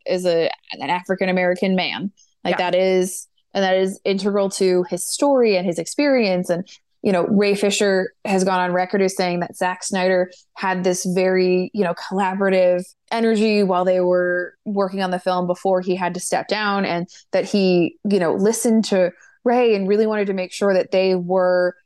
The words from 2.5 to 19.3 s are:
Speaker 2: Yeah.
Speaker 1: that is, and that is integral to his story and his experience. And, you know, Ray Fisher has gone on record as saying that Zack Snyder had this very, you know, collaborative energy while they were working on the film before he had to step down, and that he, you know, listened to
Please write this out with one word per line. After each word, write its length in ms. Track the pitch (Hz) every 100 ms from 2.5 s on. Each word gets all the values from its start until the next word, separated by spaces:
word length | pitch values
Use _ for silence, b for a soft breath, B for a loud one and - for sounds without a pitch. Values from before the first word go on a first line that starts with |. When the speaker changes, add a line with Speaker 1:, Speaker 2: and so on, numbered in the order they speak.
Speaker 2:
Yeah. 180 | 175 180
Speaker 1:
that 40 |
is, 540 | 180 190 185 185 - - _ _
and 100 | 196
that 140 | 190 190
is 240 | 190 196
integral 440 | - 196 202 202 196
to 340 | - 185 180
his 220 | 180 175 -
story 500 | - 285 269 233 185
and 100 | 185
his 120 | 170
experience. 680 | 165 - 294 262 208 180 180
And, 180 | 175 - B _ _
you 100 | 214
know, 140 | 185 -
Ray 280 | 196 208
Fisher 600 | 202 208 196 208 190 190 -
has 180 | - 190
gone 160 | 190 185
on 140 | 180
record 280 | 180 180 202
as 140 | 190
saying 240 | 190 180 175
that 160 | 175 -
Zack 280 | 180 180
Snyder 480 | - 196 185 185 180 B _
had 280 | - 190 185
this 220 | 180 180
very, 680 | 185 180 185 185 185 180 185
you 120 | 208
know, 100 | 180
collaborative 880 | 175 - 190 190 196 196 190 180 180 185 _ _
energy 500 | 233 226 220 220 208
while 220 | 190 180
they 160 | 185 185
were 540 | 180 180 180 180 175 _
working 380 | 214 196 190 190
on 100 | 185
the 80 | 180
film 260 | 185 180 180
before 340 | 175 196 185
he 140 | 185
had 200 | 180 175
to 60 | 180
step 280 | - 180 -
down, 360 | 202 208 202
and 220 | 190 170 180 B B
that 140 | 190
he, 520 | 185 208 190 175 165 - 208
you 80 | 196
know, 160 | 165
listened 500 | 196 202 226 240 220 214
to 260 | 196 175 b b